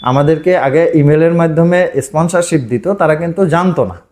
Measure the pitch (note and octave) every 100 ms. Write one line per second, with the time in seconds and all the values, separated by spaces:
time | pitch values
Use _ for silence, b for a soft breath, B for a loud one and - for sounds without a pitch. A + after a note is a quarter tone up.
0 | B2 C3+ D3 D#3+ E3 F3+ C3+ C#3+ E3+ E3
1 | C#3+ D3+ E3 E3+ E3 D#3 E3+ F3+ F3+ C#3
2 | - D#3 E3+ F3+ F3 D#3+ A2+ A#2+ E3 G3+
3 | E3 D#3 E3+ E3 F#3+ E3 F#3 D3+ G#2 F2
4 | _